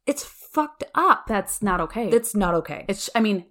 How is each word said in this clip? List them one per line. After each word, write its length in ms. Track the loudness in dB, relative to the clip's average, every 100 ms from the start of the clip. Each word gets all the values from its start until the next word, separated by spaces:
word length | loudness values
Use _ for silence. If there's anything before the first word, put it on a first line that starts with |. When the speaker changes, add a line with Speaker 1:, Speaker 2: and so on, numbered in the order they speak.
| -4
Speaker 1:
It's 160 | -4
fucked 600 | -6 -16 -6 -2 -2 -6 -6 2
up. 300 | 4 4 2
Speaker 2:
That's 340 | -2 -2 -2
not 180 | 0 0
okay. 280 | -2 -4 2
Speaker 1:
It's 240 | 2 2 0
not 200 | 2 2
okay. 280 | -2 -6 -6
Speaker 2:
It's, 240 | -6 -2
I 60 | 0
mean, 260 | 2 0 -4